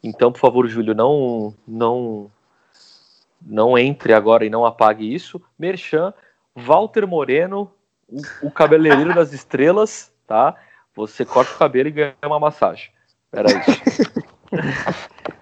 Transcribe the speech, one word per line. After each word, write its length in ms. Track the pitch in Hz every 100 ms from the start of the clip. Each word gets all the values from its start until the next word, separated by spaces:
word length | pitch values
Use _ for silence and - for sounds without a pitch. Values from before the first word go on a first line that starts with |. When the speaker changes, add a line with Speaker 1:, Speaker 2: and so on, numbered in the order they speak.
Speaker 1:
Então, 300 | 117 107 120
por 60 | 120
favor, 260 | 131 120 120
Júlio, 280 | 113 110
não, 600 | 107 120 147 127 117 107 107 -
não, 640 | 110 117 123 120 107 101 _ _ _ _ _ _ _ _ _ _ _
não 380 | - 107 117 127
entre 340 | 131 143 -
agora 320 | 110 104 113
e 60 | 110
não 140 | 110 117
apague 480 | 113 110 107 110
isso. 260 | 143 - 180 _ _
Merchan, 540 | 165 185 - 156 180 - _ _ _
Walter 520 | - 120 160 214 226 202
Moreno, 640 | 170 127 139 180 196 196 _ _ _ _
o, 120 | 127 147 - 143
o 20 |
cabeleireiro 640 | - 151 160 160 139 156
das 180 | 175 151
estrelas, 800 | 139 - 127 147 196 214 - - _ _
tá? 280 | 110 139 175 _ _ _
Você 300 | - 107 -
corta 300 | 120 127 127
o 40 | -
cabelo 300 | 151 127 143
e 40 |
ganha 220 | 147 143 131
uma 160 | 147 151
massagem. 500 | 151 - - - - _ _ _ _
Era 160 | - 104
isso. 280 | 101 - 226 - - 240 - - _ _
Speaker 2:
<laughs> 680 | 175 147 135 - - - - - -